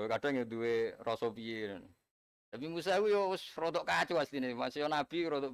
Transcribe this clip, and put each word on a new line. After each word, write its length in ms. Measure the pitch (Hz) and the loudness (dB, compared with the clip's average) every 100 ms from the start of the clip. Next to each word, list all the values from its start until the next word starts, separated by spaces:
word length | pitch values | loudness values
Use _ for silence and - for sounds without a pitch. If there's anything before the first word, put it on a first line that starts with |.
| 110 | 0
kadang 320 | 113 143 135 | 0 2 0
ya 40 | 113 | 0
duwe 480 | 113 117 117 113 - | 0 2 2 2 -2
rasa 240 | 113 113 117 | -4 0 0
piye. 460 | 110 113 110 104 95 - - _ _ _ _ _ 117 | -2 -6 -4 -4 -6 -12 -20 _ _ _ _ _ -8
Nabi 100 | 156 | -6
Musa 260 | 170 170 190 | -2 2 4
ku 140 | 214 | 6
ya 160 | 202 190 | 4 4
wis 160 | 190 - | 0 -6
rodok 300 | - 165 160 | -2 0 0
kacau 340 | - 170 180 170 | 0 0 2 0
asline, 380 | 139 139 127 120 | 0 -2 -4 -2
masih 260 | 127 147 | -4 -2
ya 40 | 147 | 0
nabi 400 | 151 143 165 165 | 0 0 -2 0
rodok 260 | 143 135 | 0 -2